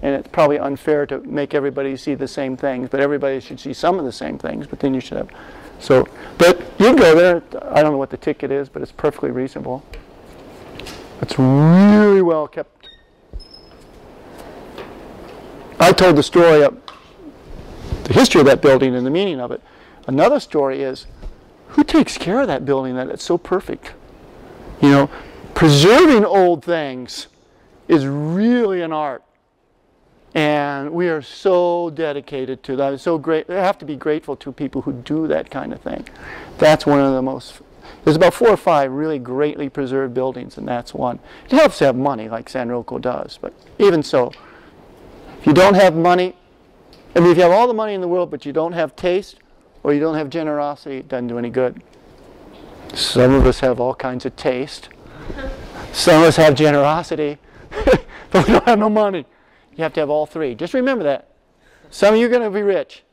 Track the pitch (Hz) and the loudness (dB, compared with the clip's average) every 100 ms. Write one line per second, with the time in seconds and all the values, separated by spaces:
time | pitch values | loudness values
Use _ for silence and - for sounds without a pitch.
0 | 139 139 - - 151 147 139 139 - 151 | -4 -6 -6 0 2 2 -4 -6 -2 -2
1 | 143 135 - 147 143 151 139 135 139 135 | -2 -8 -8 -8 -4 -4 -4 -4 -8 -8
2 | - 135 139 - 135 131 143 127 127 135 | -8 -6 -6 -8 -8 -6 -6 -6 -6 -2
3 | 143 147 139 135 120 139 139 131 160 190 | -2 -2 -4 -6 -10 -16 -14 -6 -2 -2
4 | 139 - - - - - 147 - 143 131 | -4 -10 -12 -10 -10 -12 -12 -8 -6 -6
5 | - - - - - - - - - 131 | -8 -10 -12 -16 -20 -20 -20 -20 0 2
6 | - - - - 170 180 - - 214 277 | 2 -8 -20 2 4 4 -4 2 4 6
7 | 185 160 180 170 - - - - 151 143 | 6 6 6 2 -4 -14 -4 0 2 0
8 | 135 127 - 147 139 139 139 - 131 - | -6 -8 -8 -6 -4 -6 -6 -10 -14 -6
9 | 151 - 139 123 131 - 135 127 - - | -6 -4 -6 -6 -8 -10 -12 -12 -14 -20
10 | - - - - - - - - - - | -20 -20 -20 -20 -20 -20 -20 -20 -18 -18
11 | - - - - 131 135 156 175 202 214 | -20 -12 -10 -2 2 4 6 6 6 6
12 | 208 196 175 160 147 - 147 _ - _ | 4 4 2 -2 -4 -10 -14 _ -20 _
13 | _ _ _ - - - - - - - | _ _ _ -18 -18 -20 -20 -20 -20 -20
14 | - - - - - - - - - - | -20 -20 -20 -20 -20 -20 -20 -20 -20 -20
15 | - - - - - - - - 170 190 | -20 -20 -20 -20 -20 -20 -20 2 2 6
16 | 185 147 156 180 170 151 143 - - - | 6 4 4 4 6 6 4 0 -20 -20
17 | - _ 311 - - - - - - - | -20 _ -20 -20 -20 -20 -18 -20 -12 -12
18 | - - 254 170 139 135 147 131 131 123 | 0 2 4 6 4 4 4 4 2 -2
19 | 127 156 202 143 123 - _ _ - - | -2 -2 -2 -4 -10 -12 _ _ -20 -18
20 | - 135 190 285 - 156 139 135 135 131 | -6 0 2 2 -2 -2 -2 -2 -6 -8
21 | - - - - _ _ _ - 294 330 | -16 -18 -18 -18 _ _ _ 0 2 2
22 | - - - 220 262 139 135 139 131 127 | 0 -4 -4 -2 -2 -4 -2 -2 -2 -6
23 | 127 - - 175 - 185 - - - - | -8 -10 -4 -4 -2 -6 -6 -14 -14 -20
24 | - - - - - - - - 143 139 | -20 -20 -20 -20 -20 -20 -20 0 4 4
25 | 143 - - - - - 165 143 165 247 | 2 -4 -20 -20 -14 0 4 6 6 8
26 | 349 247 202 196 180 170 - 170 147 127 | 8 6 4 4 2 2 -2 -4 -4 -10
27 | 123 - - _ _ _ _ _ _ 165 | -14 -16 -16 _ _ _ _ _ _ 0
28 | 139 139 151 175 220 247 220 185 165 156 | 0 -4 -4 -2 0 0 -2 -4 -6 -6
29 | 151 123 _ _ _ _ _ _ _ _ | -6 -8 _ _ _ _ _ _ _ _
30 | _ _ _ 165 151 151 143 139 143 165 | _ _ _ -2 0 0 -2 -6 -8 -4
31 | 175 156 127 - 196 180 175 175 175 151 | -2 -4 -8 -6 0 2 2 -2 -6 -6
32 | 160 143 135 139 131 131 - 131 139 139 | -6 -6 -10 -10 -8 -10 -8 -4 -4 -4
33 | - 165 139 160 - 180 185 196 147 143 | -4 -4 -2 -4 -4 -4 -4 -4 -8 -8
34 | 156 151 156 135 - 127 139 135 139 131 | -4 -6 -6 -12 -12 -10 -8 -8 -8 -10
35 | 123 151 156 76 - 139 - - - - | -8 -6 -4 -4 -6 -12 -12 -12 -12 -14
36 | - - - - - - 151 151 - 143 | -16 -20 -20 -18 -20 0 2 2 2 2
37 | 139 131 131 135 - - _ _ - - | 2 0 -4 -8 -14 -20 _ _ -20 -4
38 | - 156 180 - 233 196 - 156 139 131 | 0 4 2 4 2 2 2 0 0 -4
39 | 156 151 123 127 147 - 143 - 135 135 | -6 -6 -6 -4 -4 -4 -10 -8 -6 -4
40 | 135 123 131 127 120 - 107 120 120 - | -4 -4 -4 -6 -14 -14 -10 -10 -10 -8
41 | 127 - - - - 262 285 - 139 123 | -8 -8 -16 -20 -2 2 2 2 0 0
42 | 139 127 110 113 123 131 120 120 117 135 | -2 -4 -8 -10 -10 -10 -6 -8 -8 -8
43 | 131 123 - - - - _ - 202 175 | -6 -6 -10 -12 -14 -14 _ 0 2 2
44 | 147 143 123 - - - - _ _ - | 0 -2 -2 -6 -20 -20 -20 _ _ -20
45 | - - - - - 151 196 196 190 160 | -20 -20 -20 -6 2 6 6 6 4 4
46 | 170 180 180 - _ _ _ _ _ _ | 2 2 0 -6 _ _ _ _ _ _
47 | _ - 170 170 180 185 247 220 214 202 | _ 2 4 6 6 6 4 0 -4 -6
48 | 180 180 175 151 147 139 165 170 156 - | -4 -4 -4 -8 -6 -4 -4 -4 -6 -4
49 | 180 185 196 - _ _ _ _ - 147 | -2 -2 -4 -20 _ _ _ _ -2 -2
50 | 160 156 151 160 156 147 147 143 - 135 | 0 -4 -6 -6 -6 -4 -6 -8 -12 -14
51 | - 127 123 117 120 120 127 - _ _ | -10 -8 -6 -8 -6 -4 -4 -6 _ _
52 | _ _ - - - - - - - - | _ _ -20 -20 -20 -20 -20 -20 -16 -8
53 | - 123 127 135 127 123 131 123 123 131 | -4 2 4 6 4 2 -2 0 -4 -4
54 | 131 127 135 - 156 127 143 - - - | -8 -8 -10 -6 -4 -4 -6 -12 -20 -20
55 | - - - - 262 - - - - - | -20 -20 -16 -12 -12 -14 -16 -18 -14 -4
56 | - 160 165 156 156 135 151 143 143 160 | 4 6 6 6 4 4 2 4 2 0
57 | 175 156 151 147 _ - - - - 254 | -4 -6 -6 -8 _ -20 -16 -6 0 0
58 | - - - 185 165 233 - 220 214 214 | -2 -20 -2 0 2 2 2 0 2 0
59 | 208 190 127 _ _ _ _ - 160 156 | 0 -4 -10 _ _ _ _ -8 -6 -4
60 | 147 151 151 165 151 117 170 262 254 254 | -2 -2 -4 -6 -8 -6 -6 -4 -2 -2
61 | 151 135 _ _ _ _ _ _ _ - | -4 -6 _ _ _ _ _ _ _ 0
62 | 202 220 240 247 226 196 202 185 135 - | 2 4 2 0 -2 -4 -2 -2 -4 -14
63 | _ | _